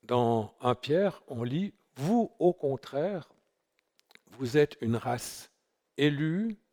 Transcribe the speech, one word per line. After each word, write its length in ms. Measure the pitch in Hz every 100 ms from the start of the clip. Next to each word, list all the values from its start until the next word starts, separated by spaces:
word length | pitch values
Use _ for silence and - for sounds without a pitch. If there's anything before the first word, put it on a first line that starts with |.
Dans 520 | 113 123 117 117 104 _
un 120 | 123
Pierre, 480 | 123 - 156 196 - -
on 160 | 123
lit, « 300 | 120 143 196 - _ -
Vous, 360 | 143 233 220 _
au 140 | 175
contraire, 760 | 175 143 131 - 135 170 196 - _ _ _ _ _ _ _ _ - _
vous 280 | - 131 139
êtes 220 | 151 -
une 160 | 113 117
race 560 | 123 123 - - - _ _ _ _ -
élue 600 | 147 143 156 170 226 214 _